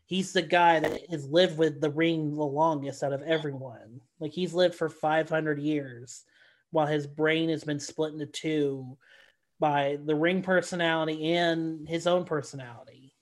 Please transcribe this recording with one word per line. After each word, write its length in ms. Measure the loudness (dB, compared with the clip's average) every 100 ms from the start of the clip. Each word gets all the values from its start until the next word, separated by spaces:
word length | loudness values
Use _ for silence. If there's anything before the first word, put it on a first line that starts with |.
| _
He's 260 | -4 0
the 80 | 0
guy 380 | 2 6 6 6
that 300 | 2 -4 -6
has 180 | -8 2
lived 280 | 4 4 4
with 220 | 0 2
the 120 | -2
ring 440 | 2 2 2 -2 -2
the 80 |
longest 600 | -2 2 2 2 -4 -4
out 100 | -4
of 80 | -4
everyone. 800 | 0 0 0 -8 -10 -14 -18 -20 -20 _
Like, 120 | -8
he's 220 | -4 -2
lived 220 | 4 2 2
for 140 | -4
five 400 | -2 0 0 2
hundred 300 | 0 0 -2
years 640 | -2 -2 -4 -12 -18 -20 _ _ _ _ _
while 160 | 0 2
his 180 | 0 -4
brain 420 | 0 2 2 0
has 140 | -2
been 160 | -4 -6
split 340 | -6 -6 -6
into 120 | -6 -10
two 720 | -8 -4 0 0 -2 -10 -16 _ -20 _ _ _ _
by 380 | 0 2 0 -2 0
the 100 | 2
ring 260 | 2 2
personality 920 | 2 2 0 -2 0 0 -2 -2 0
and 540 | 2 2 0 -2 -6 -6
his 200 | -2 2
own 180 | 0 0
personality. 920 | -4 -6 -12 -14 -18 -20 -20 -20 _